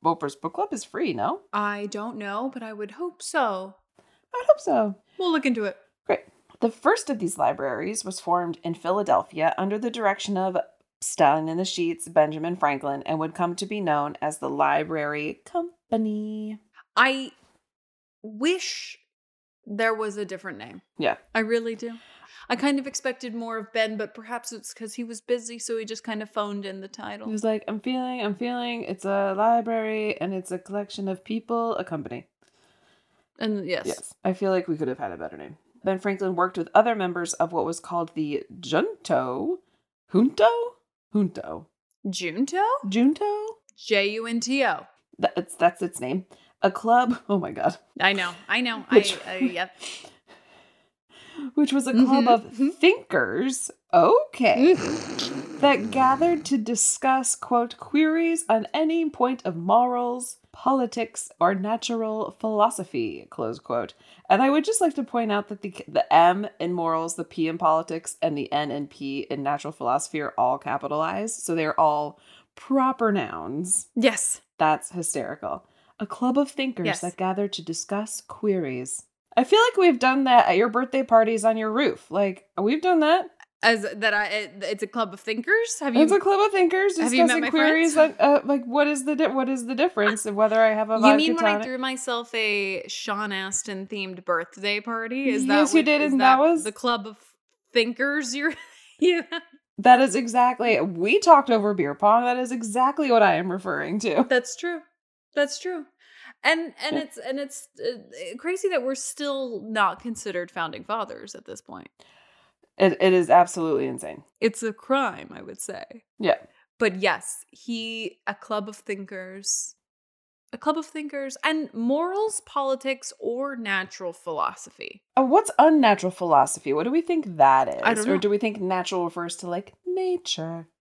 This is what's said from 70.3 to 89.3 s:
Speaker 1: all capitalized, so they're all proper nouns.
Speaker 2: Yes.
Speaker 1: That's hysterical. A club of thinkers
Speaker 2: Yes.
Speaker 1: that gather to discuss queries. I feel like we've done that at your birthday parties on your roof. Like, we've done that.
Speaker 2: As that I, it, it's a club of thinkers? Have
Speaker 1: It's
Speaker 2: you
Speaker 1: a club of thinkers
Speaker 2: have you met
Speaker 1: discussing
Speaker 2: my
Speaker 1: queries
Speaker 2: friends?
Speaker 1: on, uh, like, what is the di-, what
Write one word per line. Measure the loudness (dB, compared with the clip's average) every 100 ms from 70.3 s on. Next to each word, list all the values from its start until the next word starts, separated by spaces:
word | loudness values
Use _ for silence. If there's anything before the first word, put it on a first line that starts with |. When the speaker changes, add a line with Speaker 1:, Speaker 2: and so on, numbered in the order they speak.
| -2
Speaker 1:
all | 0 0
capitalized, | -4 -6 -4 -4 -2 -4 -6 -8
so | -4 -2
they're | -2 2
all | 2 2 -4 -8 _ -20 _ -20
proper | -2 2 2 2 0
nouns. | 0 -2 -8 -8 -8 -4 -4 -4 0
Speaker 2:
Yes. | 2 2 -4 -6 _ _
Speaker 1:
That's | 2 2 -2
hysterical. | -8 -6 -4 -6 -8 -8 -10 _ _ _ _
A | -10
club | -4 0 2
of | 0
thinkers | -2 -6 -4 -4
Speaker 2:
Yes. | -2
Speaker 1:
that | -6 -4
gather | -2 -2 -2
to | -4
discuss | -8 -8 -6 -6 -6 -10
queries. | -14 -6 0 0 -2 -6 -8 -10 -14 _ _ 0
I |
feel | 4 6
like | 6 6
we've | 6 6
done | 4 2
that | 6 8 8
at | 6
your | 4
birthday | 2 -2 -2
parties | 4 6 6 4
on | 2 2
your | 0
roof. | 0 0 0 -4
Like, | 0 0 -2 _ -2
we've | 0 2
done | 2 4
that. | 4 2 0 _ -20 _
Speaker 2:
As | 2 2 -2 -2
that | 0
I, | 0 -2
it, | -4 -6 -8
it's | -6 -6
a | -6
club | -4 -6
of | -6
thinkers? | -8 -6 0 0 0 -4
Have | 0 4
Speaker 1:
It's | 6
Speaker 2:
you | 6
Speaker 1:
a |
club | 4 2
of | 4
thinkers | 4 2 4 0 0
Speaker 2:
have | 0
you | 4 4
met |
Speaker 1:
discussing | 4
Speaker 2:
my | 0
Speaker 1:
queries | 2 4 4 2 4
Speaker 2:
friends? | 4 4
Speaker 1:
on, | 4 4
uh, | 2
like, | -2 0
what | 0 2
is | 0 -2
the | 0
di-, |
what | 0